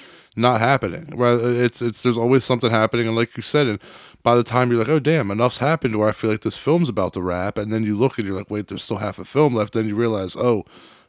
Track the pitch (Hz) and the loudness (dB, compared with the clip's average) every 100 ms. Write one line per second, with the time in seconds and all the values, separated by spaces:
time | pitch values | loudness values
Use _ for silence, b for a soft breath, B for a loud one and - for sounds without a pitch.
0 | B B B 107 120 113 117 139 101 85 | B B B 2 2 4 2 2 0 -8
1 | - 113 120 120 120 120 123 - 120 107 | -10 0 2 2 2 2 0 0 -6 -2
2 | 127 117 117 131 - 120 120 113 110 120 | 0 2 4 4 2 0 2 2 2 0
3 | 113 113 117 - - 151 131 101 B B | 0 0 -2 -4 -2 0 0 -2 B B
4 | B B 120 120 113 120 127 117 110 156 | B B 2 4 4 0 2 2 2 0
5 | 135 160 101 104 120 - 135 160 127 107 | 2 0 0 0 0 0 -2 0 -2 0
6 | 107 104 110 107 110 - - 170 151 101 | 0 0 -2 -2 -4 -4 0 0 0 0
7 | 92 95 90 90 98 104 107 110 107 101 | -4 -2 -4 -4 -4 -6 -4 -2 -2 0
8 | - - 101 95 101 104 98 98 - 107 | 0 -2 -6 -6 -6 -8 -8 -10 -6 -6
9 | 104 101 92 139 151 120 104 113 110 104 | -6 -8 -6 0 2 2 -2 -2 -2 0
10 | 117 107 92 - 123 107 - B B B | 0 -2 -4 -2 0 0 -2 B B B